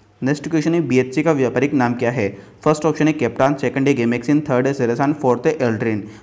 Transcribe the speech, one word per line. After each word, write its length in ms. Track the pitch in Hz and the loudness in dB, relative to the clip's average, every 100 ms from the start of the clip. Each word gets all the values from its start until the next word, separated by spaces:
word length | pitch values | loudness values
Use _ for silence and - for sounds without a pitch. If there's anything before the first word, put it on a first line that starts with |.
| _ - | _ -6
नेक्स्ट 260 | 127 147 160 | -4 -2 -2
क्वेश्चन 260 | 160 151 | -2 0
है, 60 | 170 | 0
बीएचसी 400 | 147 127 127 143 | 2 0 0 0
का 100 | 156 | 0
व्यापारिक 400 | 147 123 120 139 | 2 0 0 0
नाम 200 | 139 120 | 0 0
क्या 160 | 120 120 | 0 -2
है? 180 | 127 101 - - - | 0 -4 -4 -20 -4
फर्स्ट 220 | 151 156 160 | 0 2 0
ऑप्शन 200 | 147 151 | 0 0
है 60 | |
कैप्टान, 400 | 147 120 117 135 143 | 2 -2 2 0 2
सेकंड 320 | 127 139 135 | -2 0 0
है 60 | |
गेमेक्सिन, 460 | 135 117 120 117 147 | 2 2 0 0 0
थर्ड 260 | 151 123 135 | 2 0 0
है 60 | |
सेरेसान, 380 | 139 120 117 139 | 0 -2 0 0
फोर्थ 320 | 147 131 120 160 | 0 0 2 0
है 120 | - | 0
एल्ड्रिन। 460 | 123 110 117 107 101 - | -2 0 -2 -4 -6 -16